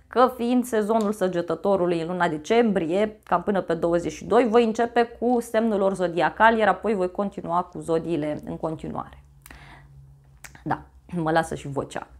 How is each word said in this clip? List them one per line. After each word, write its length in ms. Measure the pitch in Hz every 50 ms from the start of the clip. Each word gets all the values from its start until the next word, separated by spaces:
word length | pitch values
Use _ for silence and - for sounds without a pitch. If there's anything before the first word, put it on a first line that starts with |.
| _ _
că, 260 | - 226 254 240 247
fiind 300 | - 240 240 254 254 240
sezonul 460 | - 240 214 214 202 226 226 214 202
săgetătorului 880 | 214 - 185 185 175 175 170 175 165 160 - 196 196 190 175 175 175 170
în 60 | 160 165
luna 200 | 185 180 175 170
decembrie, 920 | 151 151 151 - 220 233 240 220 190 190 170 151 175 196 214 214 214 - _
cam 200 | - 180 170 175
până 180 | - 202 -
pe 120 | - - 165
douăzeci 380 | 165 165 170 170 170 170 156
și 140 | 156 - -
doi, 220 | 170 196 240 269 226
voi 140 | 214 240 240
începe 400 | 220 214 247 240 240 - 240 233
cu 360 | 233 - - 226 240 247 240
semnul 400 | 233 - - 220 226 226 214 196
lor 140 | 196 196 196
zodiacal, 640 | 180 185 170 165 175 156 151 - - 214 226 233 220
iar 100 | 214 196
apoi 260 | 185 190 - 208 226
voi 180 | 190 180 180
continua 500 | - - 202 196 - - - 165 170 175
cu 180 | 180 180 - 160
zodiile 600 | 151 165 160 165 160 165 170 147 151 151 151 151 -
în 120 | - 165 165
continuare. 680 | - 160 160 151 - 160 156 - - - - - - - - - - - - - - - - - - - - - - - - - _ _ - - - - - - -
Da, 180 | 165 131 - - - - - _ - -
mă 160 | 175 160 156
lasă 240 | 160 165 165 165 151
și 120 | 139 - 143
vocea. 400 | 139 135 - - - - - - - -